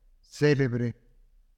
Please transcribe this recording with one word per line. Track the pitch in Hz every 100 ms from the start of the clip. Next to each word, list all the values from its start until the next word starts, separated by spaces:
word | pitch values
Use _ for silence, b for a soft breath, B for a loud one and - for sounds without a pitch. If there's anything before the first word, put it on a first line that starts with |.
| _ _
célebre, | _ - 147 139 135 120 120 - _ _ _ _ _